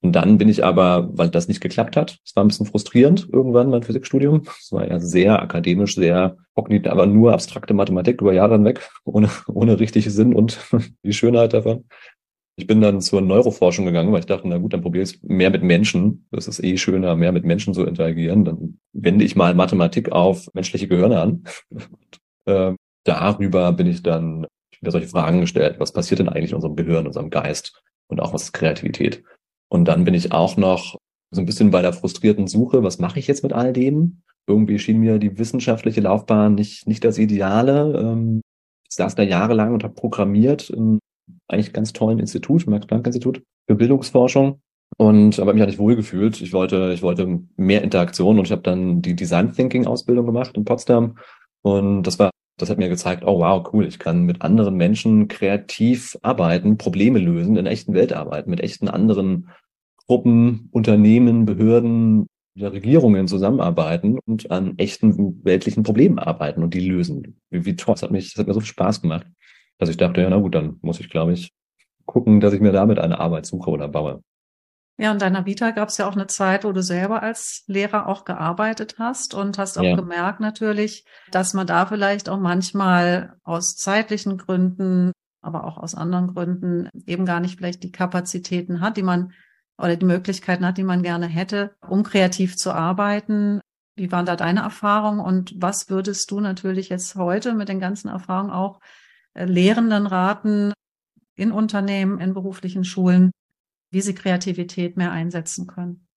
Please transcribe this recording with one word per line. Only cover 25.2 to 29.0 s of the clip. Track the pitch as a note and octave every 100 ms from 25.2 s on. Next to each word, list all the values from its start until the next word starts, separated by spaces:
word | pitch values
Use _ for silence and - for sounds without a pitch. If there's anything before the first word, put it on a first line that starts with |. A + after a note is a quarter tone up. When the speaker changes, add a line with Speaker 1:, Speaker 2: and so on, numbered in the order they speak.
| - F3
Speaker 1:
gestellt. | E2+ - D2+ -
Was | -
passiert | - E2+ -
denn | F2+
eigentlich | - D#2+
in | E2
unserem | E2 D2
Gehirn, | E2 E2
in | D2+
unserem | C2+ D#2
Geist | D#2 - - - _ _ _ _
und | E2
auch | -
was | -
ist | -
Kreativität? | - D#2+ D2+ - -